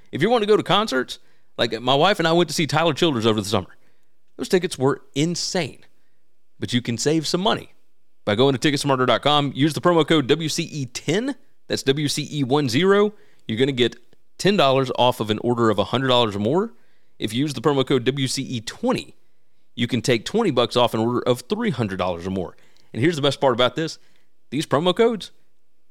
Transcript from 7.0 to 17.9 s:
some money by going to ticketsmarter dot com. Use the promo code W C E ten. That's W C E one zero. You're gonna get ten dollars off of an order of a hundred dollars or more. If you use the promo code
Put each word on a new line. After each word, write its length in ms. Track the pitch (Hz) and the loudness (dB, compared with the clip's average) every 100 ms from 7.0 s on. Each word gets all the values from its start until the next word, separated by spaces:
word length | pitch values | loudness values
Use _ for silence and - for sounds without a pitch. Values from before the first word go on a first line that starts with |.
| 143 160 143 | 0 -2 -2
some 140 | 175 | -2
money 320 | 202 - - - - - - - | 0 -2 -6 -20 -20 -20 -20 -8
by 120 | - 101 | -2 2
going 200 | 139 131 | 4 2
to 160 | 160 | 0
ticketsmarter 320 | 139 143 131 | 0 0 0
dot 180 | 127 110 | 2 2
com. 280 | 143 147 143 | 4 2 0
Use 220 | 131 151 | 0 0
the 60 | 135 | 2
promo 260 | 175 170 151 | 2 2 4
code 220 | 160 120 | 2 2
W 200 | 156 156 | 0 -2
C 140 | - | -6
E 240 | 160 151 131 | -6 -8 -8
ten. 480 | - - 180 262 269 - - - | -8 -4 -2 -2 -8 -14 -18 -8
That's 160 | 107 | -4
W 240 | - 139 147 | 0 0 0
C 220 | 156 151 | -4 -6
E 140 | 147 | -4
one 240 | 127 143 143 | 0 0 2
zero. 460 | 120 185 202 208 208 - - - | 2 4 4 2 -2 -20 -16 -6
You're 100 | 110 | 0
gonna 140 | 135 | 0
get 240 | 131 117 - - - - - | 2 0 0 -20 -20 -20 -2
ten 180 | 180 202 | 0 4
dollars 360 | 139 135 127 - | 4 2 0 2
off 220 | 123 - | 2 2
of 100 | 110 | -2
an 100 | 107 | -2
order 300 | 120 117 113 | 0 2 2
of 100 | 101 | 2
a 40 | |
hundred 240 | 98 120 135 | 0 0 2
dollars 280 | 123 117 101 | 2 2 0
or 20 | |
more. 340 | 107 165 226 - - - - - | -2 0 -4 -8 -20 -20 -20 -10
If 160 | 107 | -6
you 60 | 113 | -2
use 140 | 151 | -4
the 60 | 123 | -2
promo 240 | 151 139 | 0 0
code 200 | 131 | 2